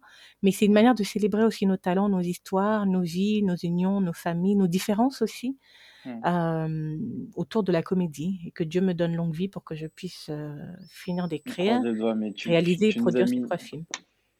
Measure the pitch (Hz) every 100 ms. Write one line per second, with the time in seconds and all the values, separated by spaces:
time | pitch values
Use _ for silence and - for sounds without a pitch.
0 | - - - _ 196 185 208 208 226 226
1 | 196 202 208 208 220 208 196 185 - 180
2 | 208 190 175 180 - 190 202 220 202 185
3 | 175 170 202 214 202 175 175 175 185 196
4 | 185 165 180 170 185 202 190 180 - 208
5 | 247 269 214 - 247 269 _ - - -
6 | 262 - 170 175 165 160 160 156 156 156
7 | - - - - 170 220 185 170 165 185
8 | 175 143 165 190 170 - 165 175 190 170
9 | 170 170 170 156 196 180 - 156 156 -
10 | 180 - - 151 151 147 165 180 190 -
11 | - 180 180 151 - 123 185 240 233 107
12 | 110 110 107 98 - 165 175 175 214 190
13 | 233 127 120 127 123 175 - 143 165 -
14 | _ _ _ _